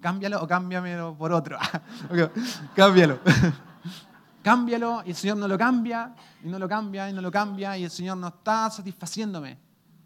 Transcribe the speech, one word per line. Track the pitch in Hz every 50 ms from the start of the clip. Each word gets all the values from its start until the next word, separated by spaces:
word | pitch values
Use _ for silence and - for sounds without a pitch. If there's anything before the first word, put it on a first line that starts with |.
Cámbialo | - 170 185 196 196 202 208 196 160
o |
cámbiamelo | 156 175 180 185 180 185 180 180 180 175 170 170 165 156
por | 147 160 160
otro." | 175 165 139 - 135 -
<laughs> | - - - 165 - - 233 - - -
Ok, | 180 170 170 165 - 220 247 247 - - 151 139 -
cámbialo. | 196 196 196 185 185 170 147 135 - -
<laughs> | 180 127 - - 170 139 - - - - - - 175 - - - - - - _ _ _ _ -
Cámbialo, | 202 226 247 240 240 233 233 233 233 233 226 180
y | 180
el | 170
Señor | - - 196 214
no | 208 202
lo | 196 196
cambia, | 180 226 254 254 247 220 240 233 233 233 247 240 - - - _ _
y | -
no | 165 185
lo | 190 190 180
cambia, | 202 220 214 202 190 196 196 196
y | 196
no | 190
lo | 185 180
cambia, | 165 202 208 208 196 196 196 196 196
y | 185 175
el | 170
Señor | - - 180 190 190
no | 185 180 175
está | 165 _ - 220 220 220 220 220
satisfaciéndome. | 220 - 185 196 175 - 180 165 - 202 220 214 190 165 143 131 131 - _ _ _ _ _ _ _ _ _